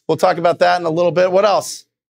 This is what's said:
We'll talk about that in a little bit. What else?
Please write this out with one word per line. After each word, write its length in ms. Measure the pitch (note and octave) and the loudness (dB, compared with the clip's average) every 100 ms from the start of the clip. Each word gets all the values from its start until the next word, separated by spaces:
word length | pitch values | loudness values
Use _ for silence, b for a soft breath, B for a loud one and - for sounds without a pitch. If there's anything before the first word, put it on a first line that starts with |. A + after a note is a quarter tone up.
| - | -6
We'll 100 | D#3 | 0
talk 220 | F#3 E3 | 0 2
about 180 | E3+ E3 | -2 2
that 220 | F3 F3+ | 0 0
in 80 | E3+ | -2
a 40 | |
little 200 | E3 F3 | -2 0
bit. 200 | D#3 F#3 | 0 0
What 140 | F#3 G#3 | 2 2
else? 400 | F3 - - _ _ _ | 0 -4 -14 _ _ _